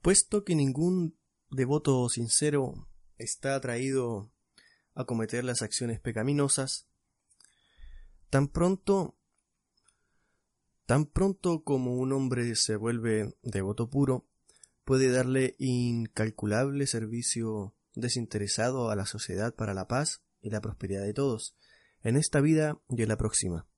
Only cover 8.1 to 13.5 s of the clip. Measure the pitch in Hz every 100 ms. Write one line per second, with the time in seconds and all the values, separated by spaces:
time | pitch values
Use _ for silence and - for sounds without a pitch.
8.1 | - _ 135 143 - 175 190 - 196 175
9.1 | - _ _ _ _ _ _ _ _ _
10.1 | _ _ _ _ _ _ _ - 123 151
11.1 | - 196 190 180 165 - 135 127 123 131
12.1 | 135 131 123 117 110 - 107 113 117 113
13.1 | 110 104 - 107